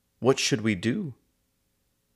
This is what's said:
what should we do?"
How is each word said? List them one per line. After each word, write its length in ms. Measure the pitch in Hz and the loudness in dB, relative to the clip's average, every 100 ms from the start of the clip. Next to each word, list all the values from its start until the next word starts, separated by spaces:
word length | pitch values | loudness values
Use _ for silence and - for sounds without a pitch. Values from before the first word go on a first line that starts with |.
| _ _ | _ _
what 220 | 117 - | 2 2
should 220 | - 127 | 0 0
we 120 | 107 | 0
do?" 400 | 98 107 190 170 117 _ _ _ _ _ _ _ _ _ | 0 -2 -4 -6 -12 _ _ _ _ _ _ _ _ _